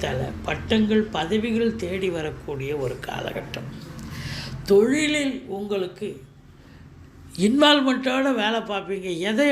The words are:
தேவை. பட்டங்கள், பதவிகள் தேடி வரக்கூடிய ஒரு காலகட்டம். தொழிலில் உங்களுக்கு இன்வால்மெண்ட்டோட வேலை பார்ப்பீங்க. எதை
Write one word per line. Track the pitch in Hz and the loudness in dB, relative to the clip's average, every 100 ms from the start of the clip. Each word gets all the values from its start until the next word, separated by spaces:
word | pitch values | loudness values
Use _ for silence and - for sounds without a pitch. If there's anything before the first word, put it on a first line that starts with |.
தேவை. | 151 131 135 - - | -2 -2 -4 -6 -6
பட்டங்கள், | 151 - 220 214 220 214 | -4 0 2 4 2 2
பதவிகள் | 165 165 214 233 226 233 220 | -2 0 0 0 0 0 -2
தேடி | 175 185 185 165 | -4 -2 -2 -2
வரக்கூடிய | 151 131 - 135 135 151 | -4 -8 -8 -6 -4 -4
ஒரு | 123 123 - | -4 -6 -8
காலகட்டம். | - - - - - - - - - - - - - - - - | -6 -6 -8 -8 -10 -12 -12 -14 -14 -12 -10 -10 -10 -10 -6 4
தொழிலில் | 202 240 294 302 302 277 233 - 196 | 6 6 4 2 2 0 -2 -8 -8
உங்களுக்கு | 208 196 180 - 202 139 - - - - - - - - - - - - 208 | -4 -2 -4 -6 -10 -10 -16 -20 -20 -20 -20 -20 -20 -20 -20 -20 -12 0 2
இன்வால்மெண்ட்டோட | 277 294 294 262 262 262 262 269 233 | 6 8 8 4 2 2 2 2 2
வேலை | 208 226 208 | 0 0 -2
பார்ப்பீங்க. | 196 175 196 185 165 196 | -4 -4 -4 -4 -2 0
எதை | 220 285 | 2 4